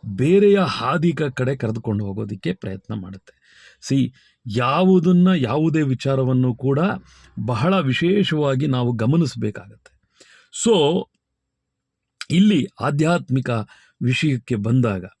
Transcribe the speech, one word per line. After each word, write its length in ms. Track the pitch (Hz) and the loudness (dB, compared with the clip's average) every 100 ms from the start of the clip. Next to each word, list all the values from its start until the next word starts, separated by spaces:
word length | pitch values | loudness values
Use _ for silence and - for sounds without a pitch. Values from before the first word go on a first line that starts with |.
| 113 | -10
ಬೇರೆಯ 520 | 95 139 196 202 196 | -2 2 4 6 4
ಹಾದಿಗ 640 | 170 - 117 160 170 151 | 2 -2 -4 0 0 0
ಕಡೆ 340 | 147 - 127 135 | -4 -2 -4 -2
ಕರೆದುಕೊಂಡು 480 | 113 113 - 101 | -4 -4 -4 -4
ಹೋಗೋದಿಕ್ಕೆ 480 | 101 98 104 95 170 | -4 -6 -8 -8 -6
ಪ್ರಯತ್ನ 420 | 185 - 95 _ | -6 -8 -12 _
ಮಾಡುತ್ತೆ. 460 | 214 185 196 - _ _ _ - _ | -10 -10 -16 -20 _ _ _ -20 _
ಸಿ, 300 | - 135 123 _ _ _ 123 104 | -2 -2 -2 _ _ _ -6 -2
ಯಾವುದನ್ನ, 720 | 123 147 185 185 170 180 180 185 | 0 2 4 4 4 4 4 2
ಯಾವುದೇ 460 | 120 139 160 156 | 0 0 0 0
ವಿಚಾರವನ್ನು 720 | 143 127 135 135 131 127 127 | 0 -2 -2 0 0 2 0
ಕೂಡ 240 | 117 131 139 180 196 - _ - - 113 | 0 -2 0 0 -2 -12 _ -18 -10 -6
ಬಹಳ 320 | 117 156 190 | -2 0 2
ವಿಶೇಷವಾಗಿ 880 | 139 123 175 202 190 156 147 131 147 | 0 -2 0 0 0 0 -2 0 -2
ನಾವು 260 | 127 120 | 0 -2
ಗಮನಿಸಬೇಕಾಗತ್ತೆ. 1080 | 120 110 160 151 - 110 - 101 - _ _ _ _ - - _ - | -2 0 2 0 -2 -8 -8 -18 -20 _ _ _ _ -20 -20 _ -4
So 380 | 226 208 147 170 - _ _ _ _ _ _ _ _ _ _ _ - | 0 2 2 0 -4 _ _ _ _ _ _ _ _ _ _ _ -2
ಇಲ್ಲಿ 360 | 160 208 185 - - | 4 4 4 -2 -4
ಆಧ್ಯಾತ್ಮಿಕ 720 | 131 147 156 175 - 131 123 117 104 _ _ _ | -4 0 0 0 -2 -4 -2 -4 -6 _ _ _
ವಿಷಯಕ್ಕೆ 520 | 120 127 156 131 - | -2 0 0 -2 -4
ಬಂದಾಗ 500 | 117 104 127 120 95 90 _ | -4 0 2 2 -2 -8 _